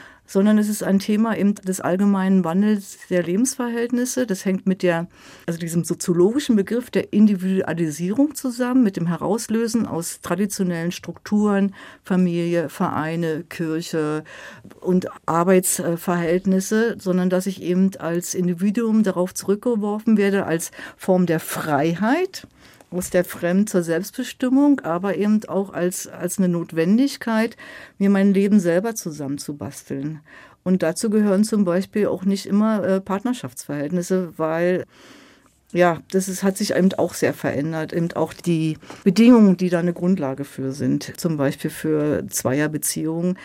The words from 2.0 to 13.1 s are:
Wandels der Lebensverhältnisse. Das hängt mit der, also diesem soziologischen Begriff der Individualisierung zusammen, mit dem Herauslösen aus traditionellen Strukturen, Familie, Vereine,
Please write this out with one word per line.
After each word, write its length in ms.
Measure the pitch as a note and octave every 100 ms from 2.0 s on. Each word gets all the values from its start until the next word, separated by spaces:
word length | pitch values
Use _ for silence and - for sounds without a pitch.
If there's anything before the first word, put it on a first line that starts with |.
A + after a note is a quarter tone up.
| G3+ G3 F#3+ F#3+ E3
Wandels 520 | F3+ G#3+ G#3+ G3 - -
der 140 | F3+
Lebensverhältnisse. 1000 | E3 F#3 B3+ - A#3+ A#3 A#3+ B3 B3 - B3+
Das 200 | F#3+ G3
hängt 200 | F#3 F#3+
mit 180 | F#3
der, 240 | F3+ E3 E3+ - - - -
also 120 | E3+
diesem 240 | E3+ E3+
soziologischen 720 | D#3+ E3+ - E3+ F3+ C4 C#4+ A3
Begriff 360 | F#3+ A3+ B3
der 200 | G3 -
Individualisierung 1200 | G#3 G#3+ F#3+ F#3 F#3+ - E3 E3 D3+ F3+ A3+ D4 -
zusammen, 480 | C4 A#3+ B3 B3+
mit 120 | G#3+ F#3
dem 120 | E3+
Herauslösen 800 | E3 D#3 A3+ - A3 A#3 A3+ -
aus 360 | D#3+ E3+ -
traditionellen 720 | - F3+ G3+ - F3+ E3+ E3+
Strukturen, 800 | - - E3+ - G#3 G#3 G3 G3 G3 - - -
Familie, 640 | F#3 F3+ E3+ E3+ E3+ D#3
Vereine, 760 | - F#3 - D#3